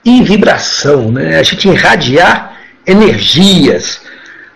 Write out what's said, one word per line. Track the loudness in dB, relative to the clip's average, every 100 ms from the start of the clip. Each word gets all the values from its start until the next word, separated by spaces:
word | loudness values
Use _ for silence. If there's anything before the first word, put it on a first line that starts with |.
| 0
e | 2
vibração, | 2 2 0 -2 -4 -4 -2 0 -2
né, | -4 -2 -2
a |
gente | -2 -2 0
irradiar | 0 0 -2 0 0 2 0 -6 -20 -20 _ 0
energias, | 2 2 0 -2 0 2 2 0 -2 -6 -14 -18 -20 -20 -20 -20